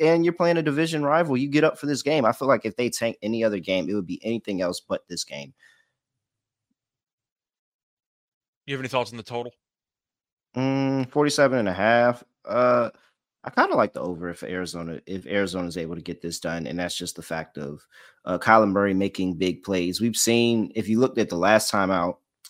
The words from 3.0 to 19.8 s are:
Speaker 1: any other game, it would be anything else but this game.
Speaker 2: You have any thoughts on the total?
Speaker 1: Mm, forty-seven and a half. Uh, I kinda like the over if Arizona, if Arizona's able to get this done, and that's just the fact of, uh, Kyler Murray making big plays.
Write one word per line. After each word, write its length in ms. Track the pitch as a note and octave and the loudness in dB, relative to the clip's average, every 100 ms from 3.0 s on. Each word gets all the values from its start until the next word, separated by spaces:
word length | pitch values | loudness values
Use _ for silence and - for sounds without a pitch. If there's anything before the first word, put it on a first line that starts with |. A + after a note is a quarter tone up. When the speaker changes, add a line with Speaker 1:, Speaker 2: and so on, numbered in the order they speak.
| A#2 - | -6 -4
Speaker 1:
any 200 | G#2 A2+ | -4 0
other 160 | A2+ G2+ | 0 -2
game, 300 | E2+ F#2+ D#2+ | -2 -2 -2
it 60 | |
would 120 | G#2 E2+ | -4 -4
be 140 | F2+ | -6
anything 380 | G#2+ A#2 - F#2 | -6 -6 -4 -4
else 200 | F2+ F2+ | -4 -4
but 280 | - F#2+ - | -6 -8 -8
this 160 | E2+ | -12
game. 300 | - C#2+ C#2+ - _ _ _ _ _ _ _ _ _ _ _ _ _ _ _ _ _ _ _ _ _ _ _ _ _ _ _ _ _ _ - | -10 -12 -16 -20 _ _ _ _ _ _ _ _ _ _ _ _ _ _ _ _ _ _ _ _ _ _ _ _ _ _ _ _ _ _ -10
Speaker 2:
You 80 | |
have 60 | C#3 | -8
any 80 | C3 | -4
thoughts 220 | C3 A2+ | -4 -4
on 60 | A#2 | -8
the 60 | |
total? 280 | G#2+ A#2+ A#2+ - _ _ _ _ _ _ _ _ _ B2+ | -10 -8 -10 -14 _ _ _ _ _ _ _ _ _ -2
Speaker 1:
Mm, 520 | C3+ C3+ C3+ C3+ B2+ | 0 0 0 -2 -2
forty-seven 500 | D3 D3 D3 C#3 B2+ | 0 0 4 2 2
and 80 | G2+ | 0
a 40 | |
half. 520 | F#2 G#2+ A#2+ A#2+ A#2+ - _ | 2 4 6 4 0 -6 _
Uh, 460 | - A#2 B2 B2 A2+ - _ _ _ _ | -4 0 2 2 0 -6 _ _ _ _
I 60 | C3+ | -4
kinda 260 | - F#4+ D4+ | 0 2 4
like 160 | G#2+ | 0
the 80 | - | 0
over 280 | F2 E2+ F2 | -8 -6 -8
if 140 | - | -10
Arizona, 580 | - F2+ F2 E2+ E2 D#2+ - | -8 -6 -6 -8 -10 -12 -10
if 200 | F#2+ E2 | -10 -4
Arizona's 520 | G2+ F#2+ F#2 F2 E2+ | -2 -2 -4 -6 -6
able 160 | D#2+ | -8
to 80 | E2+ | -8
get 180 | D#2+ E2+ | -10 -10
this 200 | E2+ E2 | -10 -8
done, 260 | E2+ E2 E2 | -6 -6 -6
and 100 | F2 | -6
that's 200 | F2 - | -6 -6
just 180 | F2 | -10
the 80 | - | -10
fact 340 | D#2+ D#2+ D#2+ D2+ | -10 -8 -10 -12
of, 300 | C#2+ D2+ _ - - _ | -12 -14 _ -20 -20 _
uh, 120 | - F2+ | -6 0
Kyler 320 | - A2+ G#2 | 6 8 6
Murray 240 | G2 G2+ | 4 2
making 420 | F#2+ G2 - F#2 | 2 0 -2 -4
big 280 | E2 F#2 D#2 | 0 -2 -2
plays. 380 | - F#2+ | -4 -2